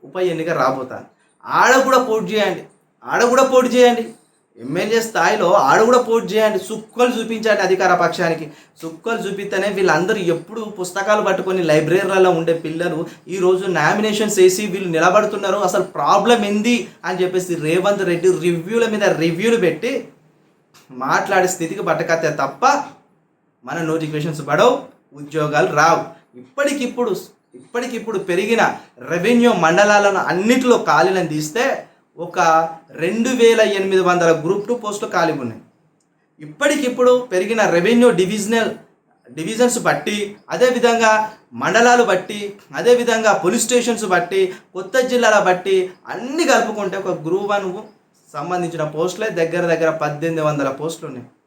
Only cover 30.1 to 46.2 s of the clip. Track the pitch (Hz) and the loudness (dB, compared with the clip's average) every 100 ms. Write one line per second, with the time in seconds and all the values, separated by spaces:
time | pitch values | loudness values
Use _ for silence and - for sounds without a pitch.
30.1 | 190 139 170 208 262 254 226 - 151 175 | 0 -2 -2 2 2 4 2 4 2 2
31.1 | 190 165 151 151 226 262 - - _ _ | 0 -2 -4 -6 -4 -2 -4 -10 _ _
32.1 | - 175 185 170 160 165 - _ - 165 | -14 -10 0 4 4 2 -6 _ -6 -4
33.1 | 214 240 247 233 220 214 196 190 190 180 | -2 -2 4 4 6 4 2 0 2 2
34.1 | 175 165 156 156 202 202 240 208 196 - | 2 4 2 0 -2 -2 -6 -6 -8 -6
35.1 | 185 165 143 120 107 - _ _ _ _ | -2 -2 -2 -6 -10 -20 _ _ _ _
36.1 | _ _ _ 151 151 285 285 254 247 247 | _ _ _ -20 -4 -2 0 -2 0 2
37.1 | 247 247 185 202 220 196 170 185 240 240 | 2 2 -4 -2 0 2 2 2 4 4
38.1 | 175 185 214 202 226 214 - - _ _ | 4 0 -2 -2 0 -2 -6 -16 _ _
39.1 | _ _ 127 170 220 247 233 170 143 - | _ _ -10 -8 0 0 2 -2 -2 -2
40.1 | 208 202 - - - 247 240 233 233 226 | -4 -6 -10 -10 0 2 4 2 2 4
41.1 | 214 214 - _ 120 139 202 240 247 226 | 2 0 -8 _ -6 0 4 6 6 4
42.1 | 185 - 208 202 - _ 143 196 247 240 | 2 -2 -10 -10 -14 _ -2 4 4 4
43.1 | 220 220 196 175 226 - 247 240 226 214 | 0 2 2 0 0 2 0 2 -4 0
44.1 | 180 175 190 185 - _ 180 - 240 - | 0 0 -2 -2 -4 _ -14 -4 -2 0
45.1 | 240 233 208 185 180 196 190 185 - - | 2 4 4 2 0 0 0 -2 -8 -14
46.1 | 156 | -12